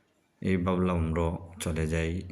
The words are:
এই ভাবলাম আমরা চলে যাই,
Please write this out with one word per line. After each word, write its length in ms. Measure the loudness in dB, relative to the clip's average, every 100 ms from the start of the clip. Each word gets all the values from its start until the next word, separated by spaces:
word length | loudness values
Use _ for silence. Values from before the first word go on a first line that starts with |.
| _ _ _ _
এই 160 | 0 2
ভাবলাম 400 | 2 2 2 2
আমরা 580 | 2 2 0 -2 -8 -8
চলে 260 | -4 -2 0
যাই, 360 | 0 0 -4 -8